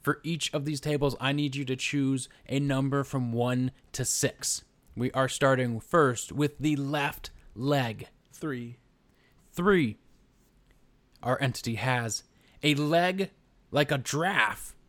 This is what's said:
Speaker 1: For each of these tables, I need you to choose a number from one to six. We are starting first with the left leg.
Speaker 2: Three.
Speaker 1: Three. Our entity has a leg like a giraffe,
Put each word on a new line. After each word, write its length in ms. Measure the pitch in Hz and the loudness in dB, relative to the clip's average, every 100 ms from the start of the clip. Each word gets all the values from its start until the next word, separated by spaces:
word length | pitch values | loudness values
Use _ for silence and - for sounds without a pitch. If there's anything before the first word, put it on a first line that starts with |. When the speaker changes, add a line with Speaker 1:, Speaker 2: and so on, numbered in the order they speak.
Speaker 1:
For 200 | - 147 | -2 -2
each 280 | 151 165 - | -2 -4 -4
of 100 | 156 | -4
these 160 | 143 143 | -4 -4
tables, 360 | 151 147 143 131 | -2 2 2 0
I 120 | 135 | 0
need 220 | 143 147 | 0 0
you 100 | 135 131 | -2 -4
to 100 | 127 | -4
choose 520 | - 147 135 135 - - - | -2 0 0 0 -4 -14 -6
a 100 | 135 | -2
number 440 | 143 135 135 139 | 0 2 0 0
from 260 | 135 135 120 | -2 -2 -2
one 400 | 117 120 127 127 - _ | 0 0 0 -2 -4 _
to 120 | - | -6
six. 600 | 123 - 139 - - - - _ _ - | -2 0 -2 -2 -6 -6 -8 _ _ -4
We 160 | 127 | -2
are 160 | 131 131 | 0 0
starting 520 | - 139 131 123 113 | 2 4 4 2 -4
first 520 | - 175 139 117 - | 0 4 4 2 -4
with 260 | 135 147 - | -2 -2 0
the 180 | 151 143 | -2 0
left 540 | 139 147 143 - - - - | -2 -2 -4 -6 -14 -18 -18
leg. 520 | 101 131 143 120 101 - _ _ | -6 0 0 0 -6 -14 _ _
Speaker 2:
Three. 460 | - 160 127 117 120 _ _ _ _ _ _ _ | -12 -8 -8 -10 -16 _ _ _ _ _ _ _
Speaker 1:
Three. 460 | - 180 190 127 104 _ _ _ _ _ _ _ _ _ _ _ _ | 0 4 6 4 0 _ _ _ _ _ _ _ _ _ _ _ _
Our 160 | 123 127 | -4 0
entity 320 | 135 113 120 | -2 -2 -6
has 480 | 110 127 123 117 - - _ _ _ | -4 -2 -2 -2 -6 -10 _ _ _
a 120 | 151 | 2
leg 560 | 143 147 165 180 185 185 - _ _ _ | 2 4 4 4 0 -4 -8 _ _ _
like 200 | 139 147 | 0 2
a 60 | 147 | 0
giraffe, 760 | 127 143 175 185 113 - - - | -2 -2 0 2 2 0 -12 -18